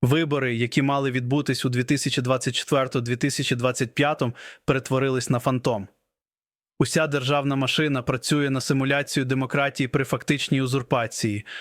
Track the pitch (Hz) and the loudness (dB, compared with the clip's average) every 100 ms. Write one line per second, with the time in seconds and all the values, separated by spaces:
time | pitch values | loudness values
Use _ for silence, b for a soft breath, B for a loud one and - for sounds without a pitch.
0 | 123 151 160 143 131 117 120 - 139 139 | 2 2 0 0 -2 -2 0 0 2 0
1 | 139 127 123 143 143 131 135 123 123 143 | 0 -2 0 -2 0 0 0 0 0 0
2 | - - 123 131 - 120 - 143 131 135 | 0 -2 0 0 0 -4 0 0 2 -2
3 | 120 123 143 - 139 123 123 123 123 - | -2 0 0 0 -2 0 0 0 -4 2
4 | 143 156 127 117 B B - 135 123 131 | 2 2 -2 -4 B B 0 0 2 0
5 | 135 131 123 127 135 127 127 113 98 _ | 2 0 0 0 0 0 0 -2 -6 _
6 | _ _ _ _ _ _ _ _ 120 - | _ _ _ _ _ _ _ _ 0 2
7 | 156 143 127 143 139 139 131 - 151 135 | 0 0 0 0 2 0 0 2 2 0
8 | 120 127 - 151 143 135 - 135 135 139 | 0 -2 0 0 2 -2 0 0 2 0
9 | 139 - 131 135 131 147 139 - 131 147 | 0 -2 0 0 0 0 0 0 -2 0
10 | 135 131 - 143 - 135 131 135 127 131 | 0 -2 0 -2 2 0 2 -2 0 0
11 | 113 - 113 104 - B | 0 -2 -2 -2 -6 B